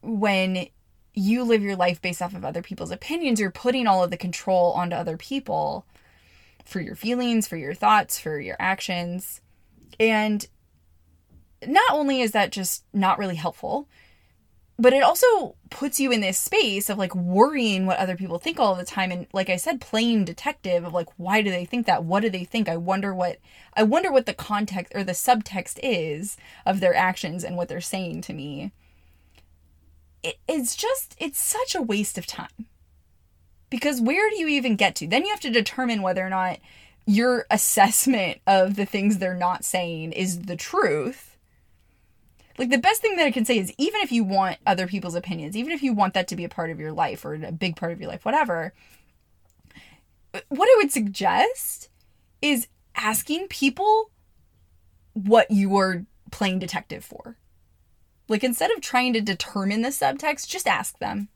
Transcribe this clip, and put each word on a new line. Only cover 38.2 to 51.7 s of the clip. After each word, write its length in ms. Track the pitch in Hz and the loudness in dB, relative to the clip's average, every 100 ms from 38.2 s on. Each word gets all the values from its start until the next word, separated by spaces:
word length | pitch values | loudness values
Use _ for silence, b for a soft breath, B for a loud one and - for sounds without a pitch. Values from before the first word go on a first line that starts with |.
| 180 - - | 0 -2 4
of 300 | 196 185 202 | 6 6 2
the 100 | 196 | -2
things 320 | 202 202 208 | 0 2 2
they're 160 | 185 | 0
not 280 | 180 175 180 | 0 -2 -2
saying 500 | - 185 175 165 160 | -2 -4 -4 -6 -8
is 280 | - 185 175 | -4 -4 -4
the 140 | 185 175 | -8 -10
truth. 720 | - 349 196 151 185 262 - _ _ _ _ _ _ _ _ _ _ _ b - | -4 0 0 0 -2 -8 -18 _ _ _ _ _ _ _ _ _ _ _ b -6
Like, 80 | 247 | 0
the 80 | 262 | 2
best 240 | 349 440 | 4 2
thing 160 | 453 370 | 2 2
that 80 | |
I 60 | 302 | 2
can 160 | 254 220 | 2 2
say 120 | 233 | 0
is, 140 | 190 - | 0 -2
even 240 | 302 427 | -2 0
if 100 | 403 | 0
you 100 | 233 | 0
want 360 | 202 196 190 - - | 2 2 0 0 0
other 200 | 175 180 | 0 0
people's 280 | 190 180 | -4 -4
opinions, 420 | 170 175 175 151 208 | -6 -6 -8 -6 -6
even 160 | 254 | -4
if 100 | 330 | -2
you 120 | 269 | 0
want 180 | 214 190 | 2 2
that 160 | 190 180 | 2 -2
to 80 | 170 | -4
be 80 | |
a 40 | 170 | -6
part 180 | - 165 | -6 -6
of 100 | 160 | -6
your 140 | 151 | -8
life 320 | 156 156 - | -2 -2 -2
or 80 | 147 | -8
a 200 | 151 156 | -10 -8
big 220 | 160 185 | -4 -4
part 160 | 160 185 | -2 -6
of 100 | 170 | -6
your 100 | - | -10
life, 120 | - | -8
whatever, 520 | - 302 302 170 160 - b b b _ _ _ _ _ _ B B B _ _ _ 196 - | -2 0 2 0 -4 -10 b b b _ _ _ _ _ _ B B B _ _ _ -16 -8
what 200 | 269 415 | 2 8
I 60 | 494 | 8
would 160 | 294 | 8
suggest 960 | 277 208 196 196 175 392 523 - | 2 -2 0 0 4 2 0 -8